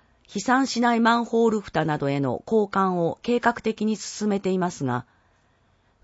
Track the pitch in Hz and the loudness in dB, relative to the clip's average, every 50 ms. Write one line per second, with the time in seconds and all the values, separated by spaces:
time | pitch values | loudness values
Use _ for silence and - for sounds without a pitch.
0 | _ _ _ _ _ _ - 202 - 254 247 269 269 - - 233 247 240 233 226 | _ _ _ _ _ _ -10 -4 0 2 2 2 2 0 0 0 2 2 2 4
1 | 233 226 233 233 233 - - 226 233 226 214 214 190 - - 160 156 156 147 147 | 4 2 2 2 0 0 2 2 4 4 2 0 -2 -4 -2 -2 0 0 -2 -2
2 | 143 139 139 143 139 127 113 - - - 226 220 208 196 - 196 190 185 180 175 | 0 -2 0 0 0 -2 -2 -4 -2 0 2 2 2 2 0 0 0 2 2 0
3 | 170 160 - - - 240 240 233 - 226 - - - 220 220 - 208 220 214 - | 0 -2 -2 -4 -2 -2 0 2 2 0 0 0 -2 -4 -4 -2 -2 -2 -2 -2
4 | - - - - 208 214 196 196 196 185 190 185 175 180 - - 143 127 123 123 | -6 -10 -8 -4 -2 -2 0 0 0 0 0 0 -2 -2 -4 -4 -4 -2 -2 -4
5 | - _ _ _ _ _ _ _ _ _ _ _ _ _ _ _ _ _ _ _ | -6 _ _ _ _ _ _ _ _ _ _ _ _ _ _ _ _ _ _ _